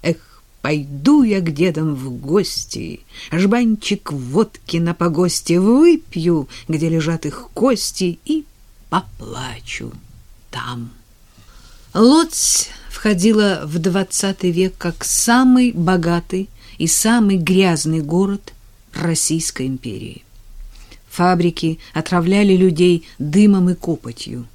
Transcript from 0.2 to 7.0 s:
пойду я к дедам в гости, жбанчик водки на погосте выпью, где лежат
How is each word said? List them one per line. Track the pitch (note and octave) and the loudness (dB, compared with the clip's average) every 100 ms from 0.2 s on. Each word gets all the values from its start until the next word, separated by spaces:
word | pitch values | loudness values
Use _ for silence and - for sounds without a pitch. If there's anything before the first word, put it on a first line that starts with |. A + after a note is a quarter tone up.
| _ - _ _ | _ -20 _ _
пойду | C3+ D3+ C#3+ C#3 D3+ D4 | -4 -4 -4 -2 4 4
я | A#3 G3 | 4 2
к | E3 | -2
дедам | C#3+ F3+ D#3 D#3+ C#3 | 0 0 0 -2 -4
в | C3+ | -6
гости, | B2 C#3 F#3+ F#3 - - - - - - - - | -10 -2 0 0 -6 -10 -10 -10 -12 -18 -20 -6
жбанчик | D#3+ G3 A#3+ A#3 G#3 - G3+ - | 0 2 2 2 0 -4 -6 -6
водки | C#3+ B2 D3+ A3 - - E3+ | -10 -4 -2 -2 -4 -6 -2
на | E3+ | -2
погосте | E3+ F3 D#3 F3+ - - F3 | -2 -2 0 -2 -2 0 2
выпью, | G3 B3+ E4+ D#4 - F3 E3 E3 C3+ - - | 4 6 6 4 -2 -4 0 0 -2 -12 -6
где | D#3+ E3 | -4 0
лежат | E3 | 0